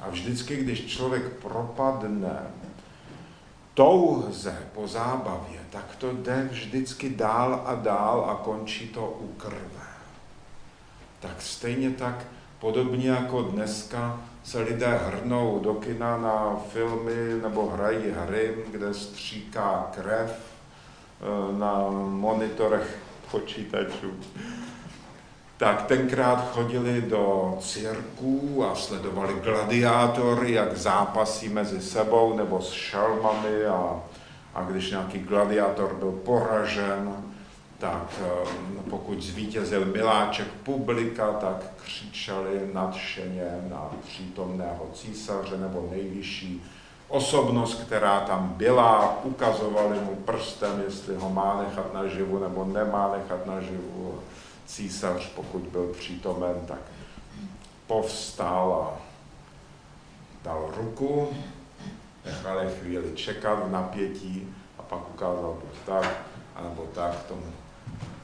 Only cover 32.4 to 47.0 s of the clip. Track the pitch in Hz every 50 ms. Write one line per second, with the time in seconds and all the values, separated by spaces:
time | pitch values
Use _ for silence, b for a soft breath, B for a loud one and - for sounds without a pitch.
32.4 | 104 90 92 92 92 - - - - - 104 101 107 110 110 110 110 107 107 107
33.4 | 107 107 107 107 107 104 95 90 90 85 80 82 - B B B B B B B
34.4 | B B - 85 90 92 95 95 92 - 104 95 92 95 101 95 - - 104 101
35.4 | 104 101 107 107 101 98 - 110 98 95 92 - 98 95 92 95 95 120 123 113
36.4 | 110 110 110 107 104 107 107 104 101 98 98 98 101 101 101 101 101 B B B
37.4 | B B B B B - - - - 90 87 85 82 - - 101 95 90 90 90
38.4 | 90 87 87 90 90 92 101 101 - - 101 95 - - 101 92 82 90 90 104
39.4 | 107 101 110 110 98 - 104 98 95 95 98 107 110 113 107 104 104 104 - -
40.4 | 101 - - - - 135 139 131 117 117 120 117 117 117 113 - 107 107 104 -
41.4 | 98 92 95 95 - - - - - - - - 104 104 - - - - 98 95
42.4 | 95 95 98 98 98 98 95 92 92 92 - - - - - 95 92 92 92 90
43.4 | 90 87 87 90 90 92 - 73 76 78 78 - - - - 92 92 92 92 101
44.4 | 92 90 92 92 87 85 85 82 80 - - - - 110 101 104 - - 101 95
45.4 | 95 95 98 92 95 92 92 87 87 85 92 98 98 95 95 98 95 - - -
46.4 | 98 92 87 85 B B B B B B B B